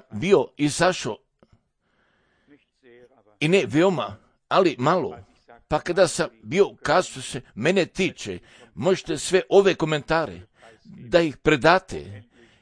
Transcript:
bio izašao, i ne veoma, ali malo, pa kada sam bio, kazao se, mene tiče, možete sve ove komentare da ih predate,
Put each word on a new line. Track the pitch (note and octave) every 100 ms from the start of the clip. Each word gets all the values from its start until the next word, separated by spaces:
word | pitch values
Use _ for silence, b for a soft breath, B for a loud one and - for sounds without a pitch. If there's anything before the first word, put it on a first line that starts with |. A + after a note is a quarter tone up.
| _
bio | G#2+ F3 E3 A#2+ -
izašao, | D3 - F3 F3 B2+ G#2 _ _ _ _ _ _ _ _ _ _ _ _ _ C#3+ _ _ B2+ A#2+ B2 B2+ G#2 G#2
i | D3+
ne | F#3+ B2
veoma, | C#3+ F#3+ D#3 G2+ G2+ _ _ -
ali | D#3 F3+ A#2
malo, | C3+ F3+ F#3+ A#2+ - _ _ A#2 -
pa | D#3
kada | - F3 F3
sam | - D#3 _
bio, | G#2+ E3+ D#3+ A2
kazao | - E3+ F3 C3
se, | - B2+ b -
mene | C#3 G3 D#3+
tiče, | - F3 - G#2+ F2 b b b -
možete | D3+ F#3 - D#3
sve | - F3+ -
ove | G3 G3 D#3
komentare | D#3 D3+ - D#3+ C#3 F2 - b b b
da | - - B2 E3+
ih | E3 -
predate, | D3+ D3+ D3+ F#3 - D#2 F2 G2 _ b b b